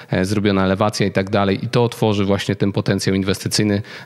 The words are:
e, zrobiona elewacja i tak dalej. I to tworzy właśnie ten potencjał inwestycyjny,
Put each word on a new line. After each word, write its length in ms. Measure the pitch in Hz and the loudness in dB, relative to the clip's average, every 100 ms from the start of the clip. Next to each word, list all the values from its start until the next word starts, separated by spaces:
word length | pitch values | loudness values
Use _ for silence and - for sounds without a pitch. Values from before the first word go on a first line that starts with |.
| - | -4
e, 160 | 92 95 | -2 0
zrobiona 400 | 104 101 98 95 | 0 2 2 2
elewacja 420 | 95 107 - 101 | 2 0 0 0
i 40 | |
tak 180 | 98 95 | 0 0
dalej. 360 | 101 98 98 117 | 2 2 0 0
I 20 | |
to 220 | 123 117 | 0 0
tworzy 360 | - 110 104 98 | 0 0 2 2
właśnie 300 | 98 - 98 | 0 0 -2
ten 160 | 101 | -2
potencjał 440 | 104 104 98 95 95 | -2 -2 -2 0 0
inwestycyjny, 640 | 95 95 - - 107 101 107 - | 0 -2 -2 0 0 0 -4 -14